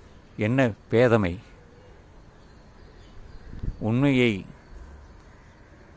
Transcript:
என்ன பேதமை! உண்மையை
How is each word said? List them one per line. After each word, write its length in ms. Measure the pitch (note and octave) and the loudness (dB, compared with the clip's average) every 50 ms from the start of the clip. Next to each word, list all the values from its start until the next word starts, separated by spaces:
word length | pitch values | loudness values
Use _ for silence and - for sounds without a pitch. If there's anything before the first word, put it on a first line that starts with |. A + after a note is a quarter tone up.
| - - - - - - - - | -20 -20 -20 -20 -20 -20 -8 -4
என்ன 220 | A2 G#2+ B2 C3+ C3+ A#2 G2+ - - - | -2 0 2 2 2 0 0 -6 -8 0
பேதமை! 460 | - A2+ B2+ B2 A2 A2+ G2+ F2 F2 G#2 - - - - - - - - - - - - - - - - - - - - - - - - - - - - - - - - - - - - - - - - - - - - - - - - | 2 4 4 6 4 4 2 0 -4 -6 -14 -20 -20 -20 -20 -20 -20 -20 -20 -20 -20 -20 -20 -20 -20 -20 -20 -20 -20 -20 -20 -20 -20 -20 -20 -20 -20 -20 -20 -20 -20 -20 -20 -20 -20 -20 -20 -18 -20 -20 -18 -16 -14 -8 -8 -8 -6 -4
உண்மையை 520 | A2+ G#2+ A2+ B2 C#3 C#3+ C3+ B2+ B2 A#2 G#2 F#2 - - - - - - - - - - - - - - - - - - - - - - - - - - - - - - - | -4 -2 0 2 2 2 2 2 2 2 0 -2 -8 -12 -18 -20 -20 -20 -20 -20 -20 -20 -20 -20 -20 -20 -20 -20 -20 -20 -20 -20 -20 -20 -20 -20 -20 -20 -20 -20 -20 -20 -20